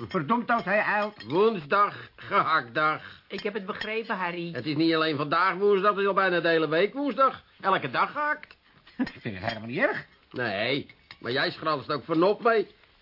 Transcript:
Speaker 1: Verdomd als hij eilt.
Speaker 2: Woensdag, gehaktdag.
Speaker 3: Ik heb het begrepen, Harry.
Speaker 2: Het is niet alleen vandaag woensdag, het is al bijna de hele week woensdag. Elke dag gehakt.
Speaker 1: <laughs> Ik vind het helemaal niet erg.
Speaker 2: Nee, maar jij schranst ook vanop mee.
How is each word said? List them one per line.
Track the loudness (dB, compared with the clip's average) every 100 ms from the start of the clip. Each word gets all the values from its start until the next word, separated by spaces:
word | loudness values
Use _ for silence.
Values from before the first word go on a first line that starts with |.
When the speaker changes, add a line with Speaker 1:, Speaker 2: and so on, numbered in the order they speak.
| -6
Speaker 1:
Verdomd | -4 0 -2 2
als | 0
hij | 2 0
eilt. | 0 0 -2 -6
Speaker 2:
Woensdag, | -2 2 4 2 0 2 2 0 -14 -18
gehaktdag. | -2 0 2 2 0 0 0 0 -6 -20 _
Speaker 3:
Ik | -8
heb | -6
het | -6 -8
begrepen, | -8 -4 -4 -4 -4
Harry. | -4 -4 -6
Speaker 2:
Het | -6 -4
is | 2
niet | 2 4
alleen | 2 0
vandaag | 0 2 2 2
woensdag, | 4 4 4
het | 2
is | 2
al |
bijna | 2 2 2
de | 4
hele | 2 2
week | 2 2
woensdag. | 0 -4 2 2 0 -12 _
Elke | 0 0 0
dag | -2 -2
gehakt. | -2 -2 -4 -8 -20 _ _
Speaker 1:
<laughs> | -20 -6
Ik | -6 -6
vind | -10 -6
het | -6
helemaal | -6 -6
niet | -2
erg. | -2 -2 -10 _ _
Speaker 2:
Nee, | -6 -4 -2 0 -2 -6 -16 _ -12
maar | -4
jij | -2 -2
schranst | -2 -2 -2 -2
ook | -6
vanop | 0 4 4 4
mee. | 2 2 0 -8 _ _